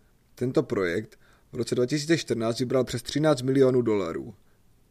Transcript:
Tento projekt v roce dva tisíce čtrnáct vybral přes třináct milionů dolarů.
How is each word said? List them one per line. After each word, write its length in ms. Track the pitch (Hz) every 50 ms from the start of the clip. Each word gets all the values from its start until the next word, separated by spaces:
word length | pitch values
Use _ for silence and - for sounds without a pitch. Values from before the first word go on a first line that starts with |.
| _ _ _ _ _ _ _
Tento 280 | - 123 123 135 160 147
projekt 560 | - 120 101 95 87 85 104 110 - - - _ - - _ _ _
v 40 | -
roce 200 | - 117 - -
dva 100 | 123 123
tisíce 320 | 123 147 151 143 156 170 -
čtrnáct 420 | - - 120 113 110 113 120 -
vybral 240 | 131 120 127 131 123
přes 200 | - - 120 -
třináct 380 | - - 139 151 156 151 127
milionů 400 | 123 131 131 139 131 131 131 127
dolarů. 520 | 117 113 107 101 92 80 80 69 65 - - _ _ _ _ _ _ _ _ _ _ _